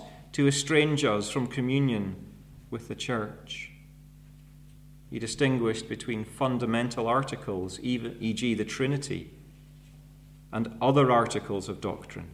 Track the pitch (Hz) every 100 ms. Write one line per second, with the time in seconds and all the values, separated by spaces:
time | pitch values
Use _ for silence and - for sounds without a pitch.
0 | - - - - 139 139 147 156 151 147
1 | 135 104 101 143 120 - 123 135 139 110
2 | 95 92 - - - - - 117 - 117
3 | - 117 104 - - - - - - -
4 | - - - - - - - - - -
5 | - 123 110 - 135 131 113 110 - 113
6 | - 110 107 - 131 123 117 117 123 123
7 | 113 123 139 - - 95 92 - 123 123
8 | 117 - 113 104 123 107 104 - 131 139
9 | - 90 85 - - - - - - -
10 | - - - - - 110 113 - 123 139
11 | 131 120 110 - - 98 92 92 101 -
12 | - 95 85